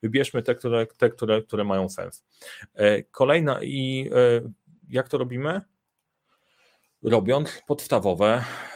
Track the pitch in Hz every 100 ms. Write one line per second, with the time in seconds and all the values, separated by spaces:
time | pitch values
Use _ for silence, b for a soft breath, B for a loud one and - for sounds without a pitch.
0 | 110 131 131 123 123 123 120 117 113 _
1 | - - 110 110 107 104 104 95 95 92
2 | 92 - _ B B B B - 104 104
3 | - - 131 165 151 127 135 139 131 131
4 | 135 123 120 117 117 - _ _ - 127
5 | 131 143 127 123 147 190 - _ _ _
6 | _ _ _ _ _ _ _ _ _ _
7 | 113 113 98 139 156 - - 147 - 120
8 | 98 87 104 123 120 B B